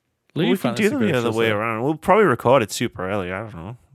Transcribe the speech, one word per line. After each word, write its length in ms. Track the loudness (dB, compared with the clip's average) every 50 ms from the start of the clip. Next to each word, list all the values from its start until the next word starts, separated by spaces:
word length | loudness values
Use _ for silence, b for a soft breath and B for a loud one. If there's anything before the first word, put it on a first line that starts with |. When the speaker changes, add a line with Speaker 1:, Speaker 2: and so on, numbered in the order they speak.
| _ _ _ _ _ _ _
Speaker 1:
Well, 100 | -2 0
Speaker 2:
Leave 60 | 0
Speaker 1:
we 60 | 0 0
can 140 | -2 -4 -2
do 80 | 0 0
Speaker 2:
Fantasy 60 | 0
Speaker 1:
them 80 | 0 0
Speaker 2:
Critic 140 | 0 0 0
Speaker 1:
the 40 | 0
other 120 | 0 0
Speaker 2:
just 80 | 0 2
Speaker 1:
way 60 | 2 2
Speaker 2:
there. 100 | 2 0
Speaker 1:
around. 240 | -2 -2 -4 -2 -2
We'll 120 | -2 -4
probably 300 | -4 0 2 4 4 6
record 360 | 4 2 2 4 4 4 4
it 100 | 4 0
super 380 | -4 -6 -6 -6 -6 -6 -6 -4
early. 220 | -4 -4 -4 -4
I 80 | -6 -8
don't 160 | -8 -10 -14
know. 220 | -14 -14 -14 -14 -16 _ _ _